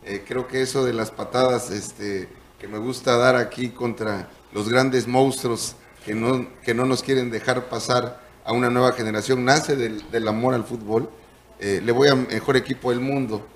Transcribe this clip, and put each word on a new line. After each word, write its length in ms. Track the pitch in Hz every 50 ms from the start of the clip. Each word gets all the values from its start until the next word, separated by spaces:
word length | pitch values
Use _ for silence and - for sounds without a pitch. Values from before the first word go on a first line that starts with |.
| -
Eh, 220 | 107 101 98 -
creo 200 | - 123 127 123
que 140 | - 131 131
eso 220 | 131 127 - 139 131
de 80 | 123
las 200 | 117 113 110 110
patadas, 580 | - - 104 - - 123 131 127 123 117 117 -
este, 580 | 95 104 95 - - - 104 104 101 95 90 87 - - - - _ _
que 80 | -
me 120 | 98 107 107
gusta 360 | 107 127 127 123 - 135 120
dar 220 | 120 123 127 127
aquí 320 | 123 117 104 - 120 127 120
contra 580 | 113 - 123 120 110 - 113 107 104 95 87 - - - - -
los 160 | - 101 104
grandes 400 | 110 120 127 131 135 127 127 110
monstruos 680 | 113 123 127 123 131 123 - - 123 117 113 - - - - - - - - -
que 100 | 107 107
no, 320 | 110 113 123 131 127 120 - - - -
que 80 | - 117
no 120 | 117 127
nos 160 | 131 131 120
quieren 280 | - - 135 131 123 120
dejar 400 | 113 107 - - 127 127 123 -
pasar 580 | - 113 107 - 123 123 123 107 - - - - - - -
a 100 | - 113
una 160 | 123 123 123
nueva 240 | 123 123 127 127 120
generación, 500 | - 117 110 107 107 104 - 131 127 123
nace 320 | 127 139 151 147 - 147
del, 340 | 135 120 110 110 104 101 -
del 180 | 107 117 110
amor 280 | 110 107 110 120 127 127
al 80 | 120 107
fútbol. 480 | - 113 117 110 104 107 117 143 - - - - - - - _ - - -
Eh, 220 | - 101 101 90 87
le 80 | 117
voy 160 | 117 123 139
a 80 | 143 139
mejor 400 | 127 127 - - 110 - - 135
equipo 340 | 131 123 - 135 120 - 127
del 120 | 123 123
mundo. 440 | 127 135 139 139 131 113 110 101 107 - -